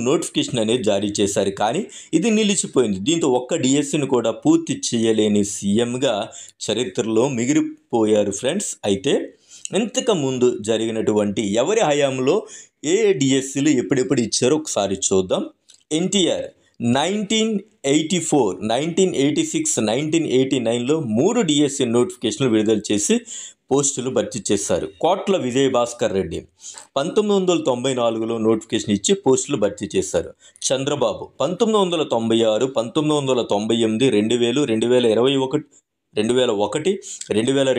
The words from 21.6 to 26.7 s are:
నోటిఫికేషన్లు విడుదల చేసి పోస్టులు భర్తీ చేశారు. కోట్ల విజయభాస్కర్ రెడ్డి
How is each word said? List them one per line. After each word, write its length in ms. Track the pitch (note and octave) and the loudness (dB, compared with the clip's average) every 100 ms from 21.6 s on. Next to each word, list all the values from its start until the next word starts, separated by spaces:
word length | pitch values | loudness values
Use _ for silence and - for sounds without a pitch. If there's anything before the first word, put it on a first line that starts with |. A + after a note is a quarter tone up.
| C#3+ C#3 A#2+ A#2+ | 0 0 0 2
నోటిఫికేషన్లు 560 | B2 - G#2+ G2+ C3+ | 0 -2 -4 0 2
విడుదల 260 | A2 G#2+ G#2+ - | 2 2 0 0
చేసి 240 | G#2 - A3+ - - - - - | -2 0 -2 -4 -16 -18 -18 -2
పోస్టులు 400 | C3+ C#3+ - C3 A2+ | 0 0 -4 -4 -2
భర్తీ 220 | G2 G#2 - | -2 -4 -2
చేశారు. 380 | G2+ - F2 - - | -2 0 -4 -4 -4
కోట్ల 320 | D#3 F#3+ - F#3 | -2 0 0 -2
విజయభాస్కర్ 680 | B2+ B2 C#3 B2 A#2+ - A2 F#2+ | 0 0 2 2 0 -2 -2 -2
రెడ్డి 220 | F2 E2+ - _ - | -4 -8 -12 _ -20